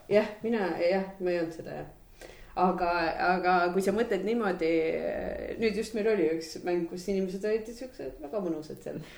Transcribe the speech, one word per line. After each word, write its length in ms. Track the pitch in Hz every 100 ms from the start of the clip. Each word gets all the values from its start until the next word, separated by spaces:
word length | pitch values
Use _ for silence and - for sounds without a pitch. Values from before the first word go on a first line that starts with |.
| -
Jah, 180 | 208 214 -
mina, 300 | 220 226 180 165
jah, 240 | 175 190 190 -
ma 100 | 180
ei 80 | 175
olnud 120 | 165
seda, 160 | - -
jah. 160 | 151 151 - - - - - - -
Aga, 320 | 185 180 175 170 165 -
aga 300 | 180 180 180 180 175
kui 120 | 185
sa 100 | 190
mõtled 300 | 208 233 196 196
niimoodi, 420 | 233 202 180 160 165 160 160 170 - - - - -
nüüd 180 | 226 202
just 160 | 226
meil 140 | 226 214
oli 140 | 208 160
üks 240 | 165 - -
mäng, 240 | 180 175 170
kus 160 | 180 202
inimesed 380 | 190 190 196 214
olid 220 | 220 220
siuksed 460 | 233 254 - 277 -
väga 200 | 294 220
mõnusad 380 | 180 156 151 -
seal. 140 | 151 175 156